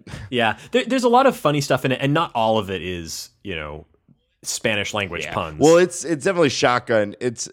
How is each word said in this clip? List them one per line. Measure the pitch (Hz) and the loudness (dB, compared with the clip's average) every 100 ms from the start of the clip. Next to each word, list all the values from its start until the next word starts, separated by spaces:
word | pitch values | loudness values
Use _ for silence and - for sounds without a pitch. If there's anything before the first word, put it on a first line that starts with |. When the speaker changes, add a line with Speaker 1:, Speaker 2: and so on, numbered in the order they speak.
| - - - | -14 -16 -6
Speaker 1:
Yeah, | 123 110 - - | -2 -2 -2 -4
there, | 254 240 | -2 0
there's | 262 | 0
a | 240 | 2
lot | 240 269 | 4 4
of | - | 2
funny | 151 147 | 0 0
stuff | 143 131 | 0 0
in | 135 | 0
it, | 123 | -2
and | 139 | 0
not | 156 170 | 0 -2
all | 117 110 110 | 0 2 2
of | 98 | 0
it | 92 | -6
is, | 87 87 80 - - _ | -6 -8 -10 -12 -14 _
you | 101 | -10
know, | 82 76 76 - _ _ _ _ _ | -10 -10 -12 -18 _ _ _ _ _
Spanish | - - 113 104 98 | -10 -4 -2 -2 -2
language | 107 95 85 | -4 -4 -6
Speaker 2:
Yeah. | 76 | -6
Speaker 1:
puns. | 85 82 78 | -6 -6 4
Speaker 2:
Well, | 147 170 | 6 8
it's, | 180 - 139 | 4 -2 -6
it's | 156 | -4
definitely | 175 175 147 | -2 2 0
shotgun. | - 131 123 120 113 101 - | 2 2 2 2 0 0 -4
It's, | 123 120 - | -6 -6 -8